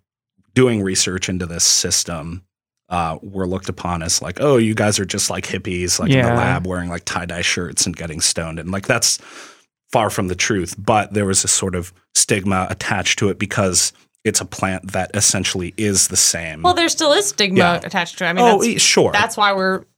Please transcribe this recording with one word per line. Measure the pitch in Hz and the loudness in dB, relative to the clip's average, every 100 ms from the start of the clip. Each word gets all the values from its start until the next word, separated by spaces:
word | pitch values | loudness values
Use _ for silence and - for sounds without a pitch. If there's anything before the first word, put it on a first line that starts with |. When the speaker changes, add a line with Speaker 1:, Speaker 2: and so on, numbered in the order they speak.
| _ _ _ _ _ | _ _ _ _ _
Speaker 1:
doing | 127 127 110 | 4 4 4
research | 95 95 - 92 - | 0 0 -2 -2 -4
into | 92 87 | -4 -6
this | 85 | 0
system, | - - 90 - - 85 80 90 - _ _ _ _ | 2 2 0 -2 -2 -8 -8 -12 -16 _ _ _ _
uh, | 87 82 80 | -2 -2 -4
were | - 98 90 | -10 -6 -4
looked | 92 - | -4 -6
upon | 90 87 87 | -6 -4 -4
as, | 82 - | -2 -2
like, | 76 - | -4 0
"Oh, | 147 131 | 4 4
you | 110 | 4
guys | 110 107 104 | 2 2 0
are | 95 | -2
just, | 104 - | -4 -4
like, | 92 - | -4 -6
hippies, | 95 101 90 90 - | -8 -6 -4 -2 0
like, | - | 2
in | 135 | 4
the | 120 | 4
Speaker 2:
Yeah. | 120 | 2
Speaker 1:
lab | 120 90 90 | 0 0 -2
wearing, | 90 87 | -4 -4
like, | 87 - | -8 -6
tie-dye | 90 87 85 | -6 -6 -4
shirts | 87 - 85 - - | -2 -2 -4 -2 -2
and | 82 | -4
getting | 82 78 | -8 -2
stoned." | - - 82 80 | -2 -2 -4 -8
And, | 82 | -6
like, | 98 98 | -4 0
that's | 120 - - - - - - _ _ _ | 2 2 -2 -6 -20 -20 -20 _ _ _
far | 123 104 | 2 2
from | - 95 | 0 -2
the | |
truth, | 87 - 104 82 - | -2 0 0 -2 -4
but | 98 110 95 | 2 2 2
there | 104 | 0
was | 98 95 | 2 2
a | - | 2
sort | - 95 | 0 0
of | 90 87 _ _ | -4 -6 _ _
stigma | - - 107 95 92 92 | -2 2 0 2 0 0
attached | - - 104 87 - | -4 -2 -2 0 0
to | 101 | 0
it | 90 | 0
because | 101 - 98 87 - - _ _ | -4 0 2 2 0 -4 _ _
it's | 110 98 | -2 -2
a | |
plant | 98 - 98 92 95 | -4 -4 -4 -4 -4
that | 95 90 | -4 -2
essentially | 104 - 98 92 98 87 - | 0 2 2 -2 -4 -6 -2
is | 107 95 - | 0 2 2
the | 90 | 2
same. | - 82 82 78 | 2 0 -6 0
Speaker 3:
Well, | 359 | 0
there | 349 330 | 2 0
still | - 311 | 2 2
is | 320 403 | 2 2
stigma | - 202 190 | 0 2 4
Speaker 1:
Yeah. | 175 175 | 4 2
Speaker 3:
attached | - 190 170 - | -2 -4 -4 -4
to | |
it. | 175 | -2
I | |
mean, | 180 | 4
Speaker 1:
Oh, | 240 202 | 4 6
Speaker 3:
that's, | 233 | 2
Speaker 1:
e-, | - | 2
sure. | - - 185 | 4 4 4
Speaker 3:
that's | 208 208 - | 2 0 2
why | 208 | 2
we're, | 196 190 185 - | 2 0 -2 -6